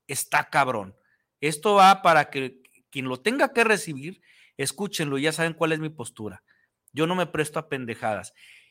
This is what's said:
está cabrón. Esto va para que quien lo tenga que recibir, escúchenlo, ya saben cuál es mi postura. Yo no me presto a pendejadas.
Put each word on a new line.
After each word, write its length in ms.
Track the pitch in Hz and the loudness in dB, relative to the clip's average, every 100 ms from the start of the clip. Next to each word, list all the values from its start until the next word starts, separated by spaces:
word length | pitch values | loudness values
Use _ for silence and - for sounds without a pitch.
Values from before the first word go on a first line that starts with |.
| _ | _
está 420 | 131 - 151 147 | -8 -2 -2 0
cabrón. 460 | 156 135 117 95 - _ _ _ _ | 0 0 0 -6 -14 _ _ _ _
Esto 340 | 147 156 220 202 | -4 -2 2 6
va 260 | 190 190 | 8 8
para 280 | 190 160 143 | 6 4 2
que 320 | 143 131 127 _ _ _ | -4 -8 -10 _ _ _
quien 160 | 139 131 | -8 -6
lo 100 | 127 | -4
tenga 320 | - 262 302 | -2 0 0
que 100 | 262 226 | 2 2
recibir, 560 | 208 - 139 143 190 _ _ _ _ | 2 -2 -10 -12 -16 _ _ _ _
escúchenlo, 600 | 139 - 202 - 151 139 | -6 -4 -6 -4 -2 0
ya 140 | 151 | -2
saben 200 | 160 165 | 0 -2
cuál 200 | 165 165 | 0 0
es 60 | 160 | 0
mi 100 | 156 | -4
postura. 540 | 156 113 - 107 92 _ _ _ _ _ | -8 -14 -12 -14 -14 _ _ _ _ _
Yo 120 | 127 160 | -4 -2
no 100 | 185 | 0
me 120 | 170 | -2
presto 320 | - 147 165 | -2 -4 -4
a 80 | 151 | -6
pendejadas. 640 | 139 120 113 117 104 - _ - - _ | -8 -8 -6 -4 -4 -6 _ -20 -20 _